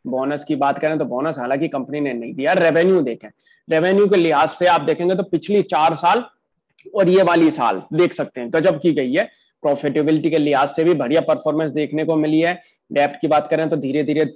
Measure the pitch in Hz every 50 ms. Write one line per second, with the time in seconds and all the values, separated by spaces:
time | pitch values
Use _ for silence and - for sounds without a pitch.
0 | - 127 123 131 131 139 147 147 143 - 151 135 143 143 139 143 147 156 160 151
1 | 151 123 - 123 135 160 156 135 123 123 135 139 160 156 139 139 127 - 143 151
2 | 147 139 123 117 117 120 - - 131 151 180 185 175 165 - 165 170 185 190 180
3 | 151 123 113 - - 107 - _ _ _ _ _ _ - 160 160 160 180 190 196
4 | 208 202 202 190 170 165 151 143 156 156 - - 175 180 175 165 147 135 160 160
5 | 170 175 190 185 196 196 - 160 - - 208 208 190 - 180 156 156 160 160 147
6 | - 175 190 233 247 - _ _ _ _ _ _ _ _ _ _ _ - - 208
7 | 196 170 180 190 190 170 175 165 165 156 135 - 127 113 98 92 - - - 156
8 | 175 170 - - 147 - - 135 120 117 - 160 151 190 175 151 - 175 151 143
9 | 135 127 127 170 220 - _ _ _ _ _ _ - 151 143 139 - 147 131 151
10 | 151 147 160 156 151 165 151 160 147 147 143 131 135 143 - - 160 170 180 151
11 | 135 120 143 160 151 - 156 135 - 156 147 151 160 151 135 151 151 143 147 156
12 | 156 151 165 156 156 156 156 156 165 170 180 180 - _ _ _ _ - - 143
13 | 143 147 143 - - 156 151 151 147 - 165 156 160 156 165 151 139 135 131 147
14 | 151 131 151 151 156 139 -